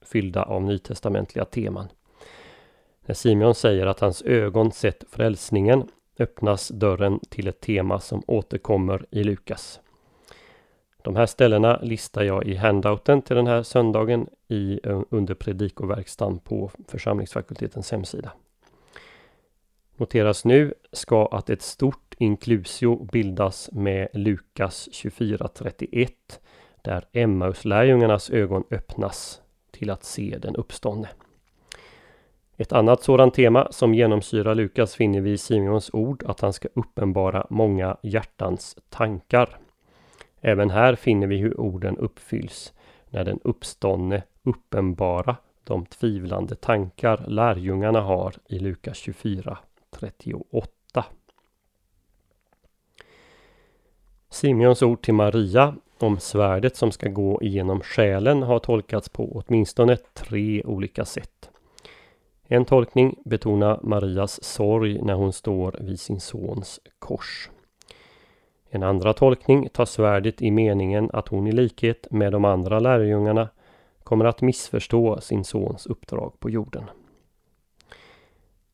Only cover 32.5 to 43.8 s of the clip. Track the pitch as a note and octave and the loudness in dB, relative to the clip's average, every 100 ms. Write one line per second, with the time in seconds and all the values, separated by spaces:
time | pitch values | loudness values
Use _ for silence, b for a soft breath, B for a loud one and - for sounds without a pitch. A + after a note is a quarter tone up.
32.5 | - A#2 B2 A2 B2 - C3 C3 B2+ B2 | -10 0 4 6 6 6 6 8 8 6
33.5 | A#2 C3+ - A#2+ A2+ A2+ G#2 - A2 G#2 | 6 2 2 4 6 4 2 0 0 2
34.5 | A2 G#2 - A2 - G#2+ G2 G2 G2+ - | 0 0 0 0 2 2 2 0 -2 0
35.5 | A2 G2 G#2+ - A2 A#2 C#3 - G2 G2+ | 0 2 0 -2 -4 -4 -4 -8 -2 -2
36.5 | G2 - - - - G2 F#2+ F#2+ G2 - | -2 -6 -6 -6 -4 -2 0 0 -2 -2
37.5 | A2 A2 F#2+ F#2 - A2 G#2+ F#2+ - G2 | 0 2 2 -2 -6 -4 -4 -6 -6 -6
38.5 | F#2 - - _ - A2 F#2+ - B2 B2 | -6 -10 -20 _ -4 -4 -4 0 2 2
39.5 | - _ _ b b b b b _ - | -2 _ _ b b b b b _ 0
40.5 | G2+ G#2 F#2+ B2+ B2 - G#2 G2 G2 G#2+ | 2 2 4 4 4 2 2 2 0 -2
41.5 | - G#2+ F#2 F#2+ F#2+ - - - A2+ G#2 | -2 -6 -4 -6 -6 -8 -10 -10 -8 -8
42.5 | - - b b b b - F#2 G2 - | -14 -20 b b b b -8 -6 -4 -4
43.5 | A#2 - - | -6 -10 -6